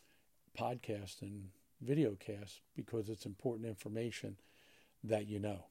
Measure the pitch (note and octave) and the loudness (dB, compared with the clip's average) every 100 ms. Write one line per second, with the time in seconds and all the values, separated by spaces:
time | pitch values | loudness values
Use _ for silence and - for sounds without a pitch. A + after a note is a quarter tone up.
0 | - _ _ _ _ - A#2 B2 - G#2 | -20 _ _ _ _ -2 0 0 -2 -4
1 | G2 - G2+ G2+ F#2+ - _ _ A#2+ D3 | -4 -8 -8 -8 -10 -14 _ _ 2 6
2 | B2+ G2 - G2+ G#2 - - - A2 A#2 | 6 4 -4 -6 -6 -14 -12 -8 -2 -2
3 | G#2 A2 - F#2+ C3 A2+ A2+ G#2 A2 A2 | 0 -4 -6 -2 0 0 -2 -4 -4 0
4 | A#2 - G#2+ G2 - - - - - _ | 0 -2 -6 -8 -16 -20 -20 -20 -20 _
5 | G#2+ G#2+ G#2 G#2 G#2 G2 - | 4 4 4 2 2 0 -6